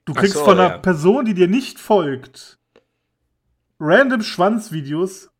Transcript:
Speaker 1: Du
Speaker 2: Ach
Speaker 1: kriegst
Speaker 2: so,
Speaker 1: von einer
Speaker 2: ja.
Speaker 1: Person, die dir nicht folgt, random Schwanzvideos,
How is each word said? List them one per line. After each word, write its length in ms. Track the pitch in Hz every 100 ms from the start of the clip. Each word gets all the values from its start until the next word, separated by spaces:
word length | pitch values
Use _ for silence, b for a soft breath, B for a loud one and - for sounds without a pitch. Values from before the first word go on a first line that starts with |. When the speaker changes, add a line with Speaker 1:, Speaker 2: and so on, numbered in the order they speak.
| -
Speaker 1:
Du 80 |
Speaker 2:
Ach 120 | 139 196
Speaker 1:
kriegst 160 | 190
Speaker 2:
so, 0 |
Speaker 1:
von 180 | 208 185
einer 100 | 180
Speaker 2:
ja. 120 | -
Speaker 1:
Person, 440 | 185 160 175 262 226
die 100 | 180
dir 120 | 180
nicht 300 | 247 262 -
folgt, 800 | - 208 151 127 - - - _ _ _ _ _ _ _ _ _ _ _ _ -
random 420 | 156 208 269 247
Schwanzvideos, 1120 | 208 - 190 226 - 160 139 151 185 185 _ _